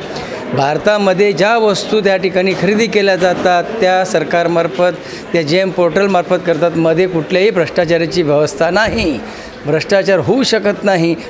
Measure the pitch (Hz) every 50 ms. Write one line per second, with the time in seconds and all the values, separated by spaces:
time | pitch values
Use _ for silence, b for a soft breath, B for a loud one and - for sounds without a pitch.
0 | - B B B B B B B B B 120 131 135 143 151 151 - 208 214 202
1 | 202 190 185 175 208 208 196 151 185 208 233 233 220 208 190 - - - 214 214
2 | 180 196 190 185 185 185 165 180 185 190 175 - 170 190 214 214 226 - 214 208
3 | 202 196 185 180 185 180 175 - - 180 180 175 170 - - 226 202 180 185 185
4 | 190 180 - 165 156 - 170 170 170 165 170 170 165 165 - - 180 180 165 -
5 | B B B B B B - 170 160 139 165 185 190 190 160 180 180 165 156 190
6 | 202 202 190 175 175 - 180 175 - 175 165 147 170 170 160 165 165 165 160 165
7 | 185 180 185 160 147 - 185 180 196 226 190 185 156 - - 180 175 160 170 165
8 | 170 151 160 180 165 147 147 147 151 143 - - 165 170 180 208 226 202 - 226
9 | 208 165 131 104 - B B B B B B B B 147 156 156 - - 196 196
10 | 190 190 196 170 123 147 214 269 240 - 226 214 202 208 190 202 - 202 190 170
11 | 165 170 165 - B